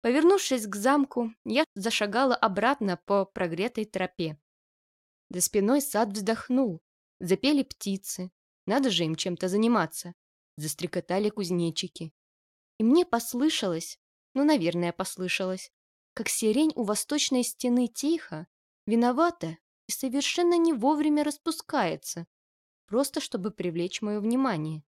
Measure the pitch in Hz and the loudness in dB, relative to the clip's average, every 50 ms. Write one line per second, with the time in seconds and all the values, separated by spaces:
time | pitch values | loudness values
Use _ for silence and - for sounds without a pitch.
0 | - 233 247 294 311 349 403 - - - 269 247 214 208 190 202 202 262 285 294 | 2 2 2 6 6 6 6 6 4 0 -2 -2 -2 -6 -8 0 2 4 4 4
1 | 277 - - 247 233 220 226 _ _ 220 220 269 320 _ _ 196 190 226 226 - | 2 0 0 -4 -4 -4 -6 _ _ 0 0 0 0 _ _ -6 -4 -2 0 0
2 | 214 208 196 240 269 262 233 - - 220 185 196 208 247 285 - 214 196 175 - | -2 0 0 2 2 2 4 2 2 0 2 2 2 2 2 2 0 -2 -2 -4
3 | _ - 202 202 190 - _ - 185 170 165 165 196 240 _ 233 214 214 - 190 | _ 0 0 0 0 -2 _ -4 -4 -4 -2 -2 -4 -4 _ -6 -8 -6 -4 -4
4 | 185 185 _ - 170 156 156 _ _ _ _ _ _ _ _ _ _ _ _ _ | -4 -4 _ -4 -6 -6 -6 _ _ _ _ _ _ _ _ _ _ _ _ _
5 | _ _ _ _ _ _ - 180 - - - 208 196 214 269 294 277 - - 208 | _ _ _ _ _ _ -4 -2 -2 0 2 2 2 4 2 2 0 0 0 0
6 | 233 208 196 214 196 208 226 220 - - 247 262 269 220 165 160 _ _ _ _ | 0 0 -2 -4 -2 -2 -2 -2 -2 0 0 2 2 0 -2 -8 _ _ _ _
7 | _ _ _ _ 185 165 190 190 - 277 302 277 269 _ - _ - 202 196 190 | _ _ _ _ 0 0 0 2 4 2 4 4 0 _ -8 _ -6 -6 -6 -6
8 | - - - - 185 185 _ _ _ _ _ _ _ - 208 285 269 254 185 170 | -6 -10 -10 -10 -10 -12 _ _ _ _ _ _ _ 0 0 2 2 2 2 0
9 | 170 156 160 - - 185 175 - - 185 185 208 226 233 240 214 165 156 - - | 0 0 -2 -2 -4 -6 -4 -4 -4 -2 0 2 2 4 2 2 0 -2 -6 -12
10 | - 175 175 _ _ _ _ _ _ _ _ - 151 156 - - 180 160 - 185 | -14 -14 -18 _ _ _ _ _ _ _ _ -8 -8 -8 -6 -6 -8 -6 -6 -6
11 | - - 175 196 208 208 208 220 196 165 180 175 170 170 160 - - 180 _ - | -4 -2 -2 0 0 0 -2 -4 -4 -2 0 0 0 -2 -2 -6 -10 -10 _ -12
12 | 170 160 _ _ _ _ _ _ _ _ _ _ _ _ _ _ 220 226 277 349 | -14 -14 _ _ _ _ _ _ _ _ _ _ _ _ _ _ 4 6 6 6
13 | 359 - - 233 226 - - 240 277 320 311 - - 190 170 165 165 - - _ | 4 2 0 -2 -2 -4 -4 0 0 0 0 0 -2 -2 -2 -2 -6 -10 -14 _
14 | _ _ _ _ _ _ _ 262 285 302 311 240 160 170 170 175 175 170 170 - | _ _ _ _ _ _ _ 2 4 4 4 4 2 0 0 0 -2 -2 -2 -4
15 | 190 - - - 185 180 - - 190 185 185 185 - - _ _ _ _ _ _ | -8 -8 -6 -6 -4 -4 -2 -2 -4 -4 -6 -8 -10 -18 _ _ _ _ _ _
16 | _ _ _ - 214 - - - 226 214 214 262 320 311 - - 226 196 214 208 | _ _ _ -8 -6 -4 -4 0 2 2 2 4 2 2 0 -2 -2 -2 -2 -4
17 | - - 294 302 - - 269 247 240 - - _ - 247 240 247 247 233 _ - | -2 -4 -2 -2 0 0 0 0 0 -2 -6 _ 0 2 2 2 2 0 _ -4
18 | - 294 339 320 - - - 156 175 _ _ _ _ _ _ _ _ - 220 233 | -2 -2 -2 -2 -4 -10 -12 -12 -12 _ _ _ _ _ _ _ _ 0 2 4
19 | 240 240 247 262 330 349 339 _ - 165 160 - _ _ _ _ _ - - - | 4 4 4 4 2 2 0 _ -8 -8 -8 -10 _ _ _ _ _ -10 -8 -6
20 | - 262 233 285 277 - - - 349 349 349 339 330 330 311 226 208 277 311 294 | -4 -2 -2 -2 -2 -2 0 2 4 4 4 4 4 4 2 2 2 2 2 4
21 | 294 302 294 294 294 294 294 - _ 330 311 - - - - 277 202 165 160 - | 2 2 2 2 0 -2 -4 -4 _ -6 -6 -6 -8 -4 -2 0 0 0 -2 -6
22 | - - - 170 175 _ _ _ _ _ _ _ _ _ _ _ _ _ 202 240 | -8 -12 -10 -10 -12 _ _ _ _ _ _ _ _ _ _ _ _ _ 0 0
23 | 277 277 - 311 - - - 208 180 214 - - 180 180 160 170 170 185 - - | 0 0 -2 -6 -6 -4 -6 -6 -6 -6 -6 -4 -6 -4 -2 -2 -4 -4 -4 -6
24 | 220 208 208 214 202 226 233 262 269 262 202 156 151 156 156 156 _ _ | -4 -4 -4 -2 0 0 0 2 2 0 0 -2 -4 -4 -6 -10 _ _